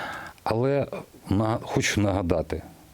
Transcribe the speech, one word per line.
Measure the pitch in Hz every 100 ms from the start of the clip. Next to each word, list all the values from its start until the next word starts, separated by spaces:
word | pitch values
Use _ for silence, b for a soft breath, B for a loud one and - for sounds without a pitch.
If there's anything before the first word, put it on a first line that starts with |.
| B B B B
Але | - 110 131 143 127 - - - -
на-, | 98 110 110
хочу | - - - -
нагадати, | 101 95 87 85 78 - - - -